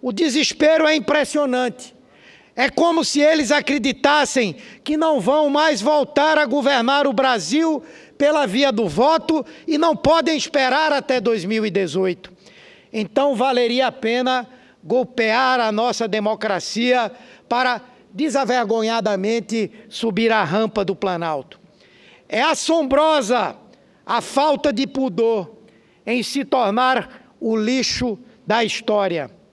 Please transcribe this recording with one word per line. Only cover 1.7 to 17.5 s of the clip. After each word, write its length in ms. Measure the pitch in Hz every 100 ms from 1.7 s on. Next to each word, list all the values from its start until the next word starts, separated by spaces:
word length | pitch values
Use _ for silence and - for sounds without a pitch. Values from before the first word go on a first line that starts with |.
| 247 - - _ - - - _ -
É 140 | 269
como 340 | - 339 330
se 160 | 269 285
eles 320 | 294 320 247
acreditassem 1040 | 294 - 285 262 - 277 294 262 262 214 147 - -
que 140 | - 302
não 240 | 320 294
vão 300 | 190 294 294
mais 320 | 285 311 269
voltar 560 | 220 302 285 294 302 302
a 80 | 294
governar 600 | 285 262 277 233 277 285
o 60 |
Brasil 720 | 226 262 240 156 277 320 311 - - - -
pela 280 | 285 302 269
via 240 | 202 277
do 160 | 214 208
voto 580 | 151 269 320 311 311 247 - -
e 100 | 294
não 180 | 339 294
podem 420 | 285 330 302 311
esperar 560 | - 294 262 269 311
até 260 | 285 - 254
dois 240 | 226 226
mil 220 | 175 220 214
e 40 |
dezoito. 640 | 185 185 156 190 180 - - - - - - _
Então, 440 | 220 208 - 285 240
valeria 520 | 262 247 240 240 262
a 40 |
pena 560 | 262 220 240 254 254 233 - - _
golpear 760 | 151 240 247 - 220 226 262 254
a 120 | 226
nossa 360 | 214 240 - 226
democracia 1040 | 214 208 208 214 185 - 208 247 247 220 - - -
para 320 | _